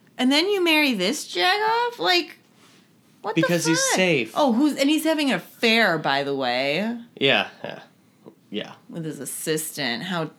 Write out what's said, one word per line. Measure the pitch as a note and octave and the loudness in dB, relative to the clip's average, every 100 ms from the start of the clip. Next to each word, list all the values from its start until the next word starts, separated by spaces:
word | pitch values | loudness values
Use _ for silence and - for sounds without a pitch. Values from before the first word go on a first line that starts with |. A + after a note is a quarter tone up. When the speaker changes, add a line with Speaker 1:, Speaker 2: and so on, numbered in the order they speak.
| _ - | _ -2
Speaker 1:
And | B3+ | 2
then | D4 F#4+ | 2 2
you | G4 | 2
marry | E4+ D4+ C#4+ | 4 4 2
this | G#3 F3+ D4+ - F4 | 2 0 -2 -6 0
jagoff? | F4+ G#4 G#4+ A#4 A#4+ A#4+ | 0 2 0 0 -2 -2
Like, | F#4+ F4 D#4 - _ _ - - _ _ _ _ | 0 0 0 -10 _ _ -20 -20 _ _ _ _
what | G#4 C4 | -4 0
Speaker 2:
Because | B4+ E3+ D#3 | 2 2 0
Speaker 1:
the | |
Speaker 2:
he's | E3 C5 | 0 0
Speaker 1:
fuck? | C#4+ | 2
Speaker 2:
safe. | F#3 C#3+ A2 - | 2 2 0 0
Speaker 1:
Oh, | C#4 | 2
who's, | A3+ D4+ C4+ | 4 2 2
and | C#4 | 0
he's | D#4 | 2
having | D#4+ D#4 C#4 | 0 0 0
an | G3 | -2
affair, | - - A3+ A3+ G3+ D#3+ | -6 -2 2 4 2 0
by | D3+ C#3 | 0 0
the | C#3 C3+ | -2 -2
way. | B2+ B2 C#3 D#3 A3 A#3 - - | -2 0 0 -2 -4 -6 -12 0
Speaker 2:
Yeah, | C3+ A2 F#2+ - | 2 2 0 -8
yeah. | - - - _ _ _ - - _ | -14 -14 -18 _ _ _ -20 -20 _
Yeah. | G#2 - - - | -10 -10 -16 -16
Speaker 1:
With | E3+ D#3 | -12 -10
his | D3 | -10
assistant. | C#3 - - D#3 - - B2+ A#2 | -12 -8 -4 -4 -6 -6 -4 -4
How | F3+ F3 D#3 | -4 -6 -6